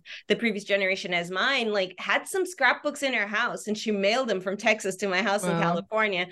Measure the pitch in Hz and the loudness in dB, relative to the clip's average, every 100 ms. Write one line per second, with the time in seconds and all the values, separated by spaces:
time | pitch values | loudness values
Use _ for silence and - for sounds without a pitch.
0 | - - - 208 233 202 202 202 190 190 | -14 -8 -2 0 0 -2 0 2 2 0
1 | 190 180 175 190 233 269 226 208 185 - | -2 -2 -2 0 0 2 0 0 -2 -4
2 | 196 226 - 392 359 - 254 285 302 285 | 0 0 0 -2 -2 2 2 2 -2 -2
3 | 277 240 202 214 233 185 214 208 226 202 | -2 0 0 0 -2 -4 -4 -4 -2 2
4 | 196 240 254 190 190 202 233 214 202 190 | 2 2 2 -2 -2 0 2 2 0 -2
5 | 202 180 208 202 180 170 170 175 - 220 | 0 0 2 2 2 2 2 0 -2 0
6 | 214 180 175 | 0 0 -4